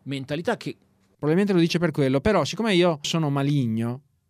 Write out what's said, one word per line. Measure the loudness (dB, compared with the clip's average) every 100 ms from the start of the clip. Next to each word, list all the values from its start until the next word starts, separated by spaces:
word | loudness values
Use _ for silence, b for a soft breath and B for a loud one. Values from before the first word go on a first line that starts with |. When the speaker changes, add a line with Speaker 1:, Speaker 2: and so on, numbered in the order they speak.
Speaker 1:
mentalità | -10 -10 -8 -6 -4 -6
che | -6 -14 _ _ _ _
Speaker 2:
Probabilmente | 0 2 2 2
lo |
dice | 2 2
per | -2
quello, | 0 0 2
però | 2 2
siccome | 0 -2 0
io | 2 2 0
sono | -2 -2 0
maligno | 0 0 0 0 -2 -4 -6 -12 _ _